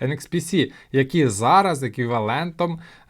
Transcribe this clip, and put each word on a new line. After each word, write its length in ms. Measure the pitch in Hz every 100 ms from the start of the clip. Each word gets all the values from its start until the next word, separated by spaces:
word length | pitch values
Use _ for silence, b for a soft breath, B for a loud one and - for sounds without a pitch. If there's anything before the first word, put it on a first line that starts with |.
N 100 | 127
X 220 | 151 -
P 20 | 175
C, 360 | 160 190 131 B B
які 360 | 135 135 170 135
зараз 560 | 98 117 185 196 151
еквівалентом, 960 | 131 131 120 117 107 127 175 165 175 165 B B B